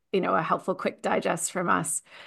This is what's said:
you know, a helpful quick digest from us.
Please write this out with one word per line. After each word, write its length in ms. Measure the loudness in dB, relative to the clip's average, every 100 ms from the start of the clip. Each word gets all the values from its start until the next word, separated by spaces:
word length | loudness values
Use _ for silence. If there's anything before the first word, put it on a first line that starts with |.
| -2
you 80 | 0
know, 140 | 2
a 80 | 2
helpful 320 | 2 0 -2
quick 280 | -2 -2 -2
digest 500 | 0 0 0 -2 -2
from 160 | -2 2
us. 340 | 2 0 -4 -8 -20